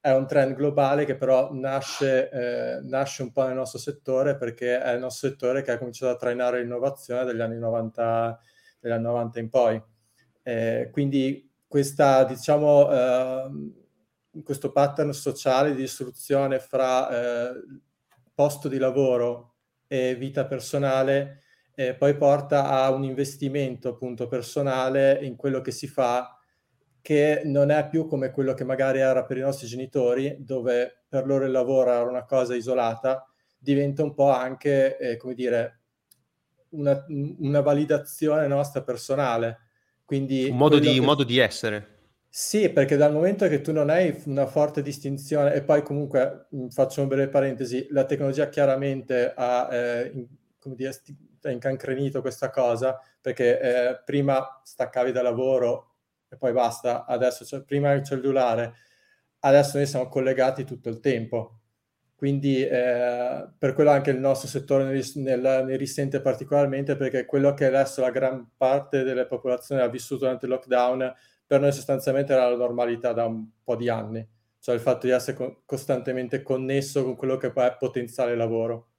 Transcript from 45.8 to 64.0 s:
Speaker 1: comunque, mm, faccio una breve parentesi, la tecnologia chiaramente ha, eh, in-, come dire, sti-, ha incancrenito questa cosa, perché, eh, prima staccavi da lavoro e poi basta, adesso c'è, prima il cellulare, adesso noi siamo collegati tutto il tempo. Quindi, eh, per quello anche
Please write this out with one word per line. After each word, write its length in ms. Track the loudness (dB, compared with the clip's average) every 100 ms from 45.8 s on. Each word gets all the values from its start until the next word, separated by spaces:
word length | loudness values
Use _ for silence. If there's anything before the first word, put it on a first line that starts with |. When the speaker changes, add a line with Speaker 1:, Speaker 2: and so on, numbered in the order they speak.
Speaker 1:
comunque, 640 | 2 -4 0 0 0 -2 -14
mm, 140 | -10 -10
faccio 320 | 0 0 0
una 80 | -2
breve 200 | 0 2
parentesi, 580 | 2 0 -2 -4 -6 -2
la 140 | -2
tecnologia 440 | 0 0 -2 0 -2
chiaramente 840 | 2 2 2 -2 -4 -2 0 0
ha, 340 | 0 0 0 0
eh, 380 | -2 -2 -2 -4
in-, 140 | -8 -14 -18 _ _
come 160 | -18
dire, 180 | -8 -8
sti-, 240 | -8 _ -20 _ _
ha 80 | -8
incancrenito 680 | -6 -4 -4 -4 -4 -2 -4
questa 300 | -6 -6 -6
cosa, 500 | 0 0 2 0 -2 -10 _
perché, 400 | -8 0 2 4
eh, 420 | 2 2 0 -2
prima 560 | -4 0 2 2 -2 -14
staccavi 500 | -20 -6 -4 0 0
da 100 | 2
lavoro 720 | 0 0 2 2 2 -2 -8 _ _ _ _
e 80 | -4
poi 160 | -2
basta, 540 | 2 0 0 -4 -4 -2
adesso 380 | 0 0 -2
c'è, 180 | -12 -14
prima 300 | -4 0 2
il 100 | 0
cellulare, 680 | 0 -4 0 2 2 0 -2 -8 _ _ _ _ _ _
adesso 360 | 6 6 6 0
noi 80 | -2
siamo 220 | -2 -2
collegati 560 | -2 0 2 2 0
tutto 240 | -8 -8 -8
il 120 | -4
tempo. 600 | -2 -2 -2 -6 -6 -14 _ _ _ _ _ _
Quindi, 420 | -2 0 0 0 2
eh, 840 | 0 0 0 0 -2 -4 -6 -10 _
per 160 | -2
quello 160 | 4 6
anche 200 | 6